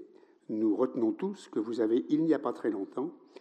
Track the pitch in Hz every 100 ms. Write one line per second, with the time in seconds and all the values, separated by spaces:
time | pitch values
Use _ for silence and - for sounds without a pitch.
0 | - - _ _ - 110 110 101 127 127
1 | 110 107 190 202 - 117 110 113 110 123
2 | 131 151 160 151 127 113 120 98 95 -
3 | 160 - - -